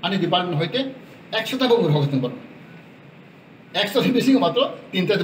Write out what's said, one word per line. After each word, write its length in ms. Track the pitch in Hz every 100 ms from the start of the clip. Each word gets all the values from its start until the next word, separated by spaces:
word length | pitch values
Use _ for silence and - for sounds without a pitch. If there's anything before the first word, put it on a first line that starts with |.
| 180
আনি 100 | 190
ডিপার্টমেন্ট 340 | 165 180 180 156
হইতে 180 | 165 254 269 - - - - 214
একশোটা 260 | 214 262 247
বঙ্গুর 200 | 233 170 147
হোক, 80 | 139 135
বড়। 120 | 123 - - - - - - - - - - - - - - -
একশো 160 | 202 262 - -
বেশি 140 | 254 269 170
মাত্র 140 | 233 277 - -
তিনটা 220 | 190 180 196